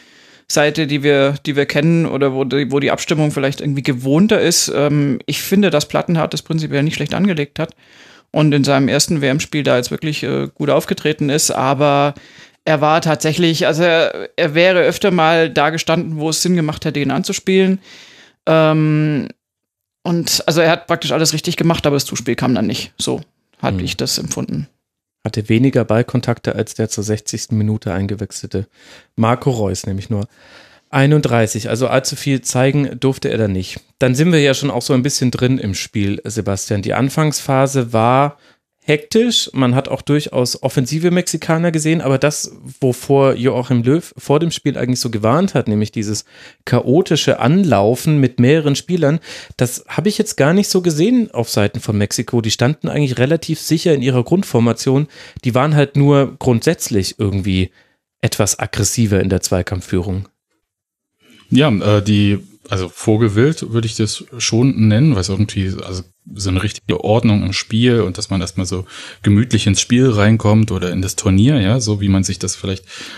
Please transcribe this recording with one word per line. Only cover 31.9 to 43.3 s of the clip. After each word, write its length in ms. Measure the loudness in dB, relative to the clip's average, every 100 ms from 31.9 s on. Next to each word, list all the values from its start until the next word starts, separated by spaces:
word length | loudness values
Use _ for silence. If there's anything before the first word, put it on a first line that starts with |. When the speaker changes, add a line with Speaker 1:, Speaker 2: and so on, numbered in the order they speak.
| 0 -2 -6
Speaker 2:
viel 260 | -2 -2
zeigen 580 | -2 0 2 0 -2 -2
durfte 300 | -2 -2 -4
er 80 | -2
da 100 | 0
nicht. 320 | -2 -6 -12 _ -2
Dann 160 | 0 2
sind 160 | 2
wir 100 | 4
ja 140 | 4 2
schon 160 | -2
auch 100 | -4
so 120 | 0
ein 100 | 0
bisschen 260 | 0 0 -2
drin 300 | 0 0 0
im 160 | -2 -6
Spiel, 440 | -6 -2 -2 -2 -6
Sebastian. 560 | -6 -4 -4 -2 -4
Die 120 | -2 -2
Anfangsphase 960 | -2 0 -2 -2 -2 0 2 0 0
war 440 | 2 4 4 2 -4 _ _ _ _
hektisch. 640 | -2 -2 2 0 2 0 -2
Man 220 | 0 2 2
hat 120 | -2
auch 120 | -8
durchaus 600 | -2 -2 0 -2 -2 -2
offensive 480 | -2 -2 -2 0 0
Mexikaner 600 | 0 -2 -6 -2 0 0
gesehen, 300 | 0 0 0
aber 160 | 0 2
das, 340 | 0 -2 -10 -14 -18 -2
wovor 560 | -2 -2 2 4 4